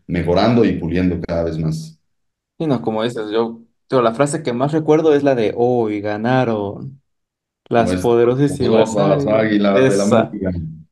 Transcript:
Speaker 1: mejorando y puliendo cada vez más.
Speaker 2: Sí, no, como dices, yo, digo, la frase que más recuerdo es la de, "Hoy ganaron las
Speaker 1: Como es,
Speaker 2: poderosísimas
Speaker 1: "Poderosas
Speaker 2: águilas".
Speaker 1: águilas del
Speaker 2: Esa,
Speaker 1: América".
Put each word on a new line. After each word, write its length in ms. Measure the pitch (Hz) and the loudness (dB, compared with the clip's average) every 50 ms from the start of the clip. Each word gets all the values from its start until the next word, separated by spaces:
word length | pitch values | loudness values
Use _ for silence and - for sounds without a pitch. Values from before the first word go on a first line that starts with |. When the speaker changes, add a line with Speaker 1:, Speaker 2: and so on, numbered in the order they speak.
| _ | _
Speaker 1:
mejorando 560 | - 85 87 80 85 87 95 104 117 120 120 107 | -6 -4 -2 0 0 2 2 2 4 4 4 2
y 80 | 92 92 | 2 0
puliendo 460 | 85 85 80 85 90 92 90 87 85 | -2 -4 -4 -2 0 0 0 0 -2
cada 220 | 82 - 85 85 82 | -4 -4 -4 -4 -4
vez 140 | 82 80 | -4 -4
más. 400 | 80 80 80 78 - - - - _ _ _ _ _ _ _ _ _ _ _ _ - | -4 -4 -4 -4 -6 -10 -16 -20 _ _ _ _ _ _ _ _ _ _ _ _ -6
Speaker 2:
Sí, 60 | 165 | -2
no, 160 | 151 127 113 | -2 -2 -2
como 220 | 113 113 110 110 110 | -2 -4 -2 -2 -4
dices, 260 | 123 127 117 107 104 | -4 -4 -6 -6 -4
yo, 300 | 104 113 117 113 - - - _ _ _ _ - | -2 -2 -2 -2 -6 -12 -20 _ _ _ _ -2
digo, 120 | 135 131 | 0 0
la 120 | 117 113 113 | 2 2 2
frase 260 | 139 143 147 165 156 | 0 0 0 -2 -4
que 100 | 156 127 | -4 -4
más 200 | 120 123 135 147 | -2 -2 -2 -2
recuerdo 420 | 160 156 156 151 151 160 160 160 147 | -2 0 2 2 2 4 4 4 2
es 80 | 143 139 | 4 2
la 120 | 139 131 | 2 2
de, 180 | 120 107 101 - | 2 0 -2 0
"Hoy 460 | - 120 123 123 120 113 107 104 104 | 0 0 0 0 0 0 -2 -4 -4
ganaron 1000 | 101 104 104 107 110 120 131 131 123 113 110 104 101 98 - - 135 135 - - _ _ _ _ _ _ _ _ _ _ _ _ _ - | -4 -6 -4 -4 -2 0 0 2 0 0 -2 -2 -4 -6 -8 -10 -14 -16 -16 -20 _ _ _ _ _ _ _ _ _ _ _ _ _ -2
las 80 | 123 | 0
Speaker 1:
Como 160 | 117 113 90 92 | 0 2 0 0
es, 40 | |
Speaker 2:
poderosísimas 500 | 92 92 120 117 120 120 120 127 135 143 | 0 0 2 2 4 4 2 2 2 0
Speaker 1:
"Poderosas 500 | 139 143 139 - - 113 110 110 110 110 | 0 0 -2 0 2 4 2 2 2 0
Speaker 2:
águilas". 300 | - - - - - 104 | 0 2 2 2 2 2
Speaker 1:
águilas 600 | 107 107 110 110 110 104 104 101 101 98 127 131 | 2 2 2 2 2 2 2 2 2 4 4 4
del 140 | 135 98 98 | 4 2 2
Speaker 2:
Esa, 0 | |
Speaker 1:
América". 500 | 101 107 120 113 110 - 107 101 95 92 87 82 78 78 80 - - _ | 2 4 4 2 2 0 -4 -6 -6 -4 -4 -6 -8 -10 -12 -16 -20 _